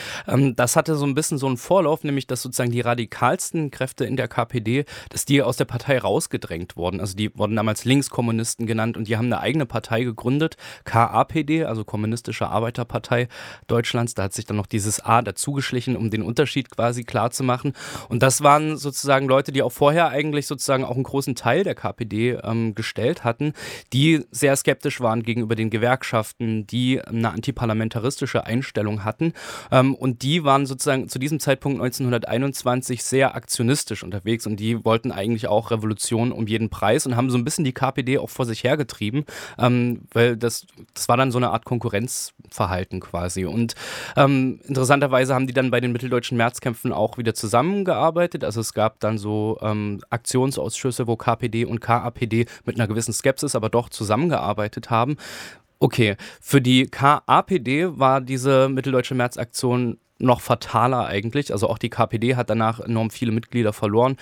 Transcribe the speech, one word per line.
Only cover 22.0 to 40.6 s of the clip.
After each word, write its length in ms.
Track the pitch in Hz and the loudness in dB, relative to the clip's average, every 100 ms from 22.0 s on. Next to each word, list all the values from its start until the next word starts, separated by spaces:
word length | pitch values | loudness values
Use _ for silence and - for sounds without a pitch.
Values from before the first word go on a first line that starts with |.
| 110 | -6
D, 100 | 107 120 120 | -2 0 -2
ähm, 320 | - 113 113 | -2 -2 -2
gestellt 480 | 104 110 - 117 175 | -4 -6 -2 -2 0
hatten, 300 | 120 117 147 - - - - | -2 0 -2 -4 -10 -14 -4
die 320 | 127 151 156 - | 2 4 4 0
sehr 260 | - 143 139 | 0 2 2
skeptisch 460 | - 135 147 - | 2 0 -2 -2
waren 200 | 120 113 | 0 0
gegenüber 320 | 113 117 110 | -2 -2 -2
den 140 | 110 110 | 0 0
Gewerkschaften, 1000 | 107 120 127 - 117 107 - 117 110 101 | 2 2 2 0 -2 -2 -4 -2 -2 -2
die 360 | 120 127 131 | -2 0 0
eine 280 | - 113 113 | -2 -2 0
antiparlamentaristische 1160 | 95 110 113 120 107 113 113 113 - 139 120 - | -2 -4 -2 0 0 -2 -2 -4 -2 -2 -2 0
Einstellung 580 | 117 139 - 104 104 | -2 -2 -2 -2 -2
hatten. 300 | 104 - 165 - - - - | -4 -2 -2 -2 -10 -14 2
Ähm, 240 | 131 131 | 6 6
und 280 | 131 131 120 | 4 0 -2
die 200 | 135 170 | 0 2
waren 220 | 147 139 | 4 4
sozusagen 460 | 139 135 - 135 95 | 2 -2 0 0 -2
zu 80 | 131 | -4
diesem 200 | 135 151 | -2 -2
Zeitpunkt 380 | - 135 143 127 | 0 0 0 -2
neunzehnhunderteinundzwanzig 1300 | 123 - 123 120 - 113 139 131 123 123 - 123 | -2 -2 0 0 0 0 0 -2 0 0 -2 -6
sehr 300 | - 131 139 | 0 2 2
aktionistisch 680 | - - - 117 143 - 107 | 0 -6 0 2 0 -2 -8
unterwegs 440 | 87 98 98 113 107 | -8 -6 -2 -2 -2
und 120 | 104 | -4
die 240 | 110 117 113 | -2 0 2
wollten 260 | 113 123 | 2 0
eigentlich 360 | 92 101 117 107 | -4 -2 -2 2
auch 220 | 104 113 | 0 2
Revolution 600 | 113 110 107 - 113 120 | -2 -2 -4 -2 0 0
um 140 | - 110 | -2 -2
jeden 240 | 110 110 | -2 -2
Preis 360 | - 101 131 143 | 0 2 2 2
und 80 | |
haben 140 | 120 131 | 0 2
so 80 | 123 | 0
ein 80 | |
bisschen 220 | 120 - 139 | 0 -2 -2
die 80 | |
K 180 | - 131 | 0 -2
P 100 | 139 | -2
D 140 | 123 135 | 0 0
auch 140 | - | -2
vor 160 | - 123 | -4 -4
sich 180 | 110 | 0
hergetrieben, 600 | 123 151 139 - 104 131 147 - - - | 0 0 -2 -4 -4 -2 -4 -10 -14 0
ähm, 420 | 127 123 120 117 - | 2 4 2 -2 -2
weil 240 | 117 120 117 | 2 4 2
das, 280 | 117 - | -2 -4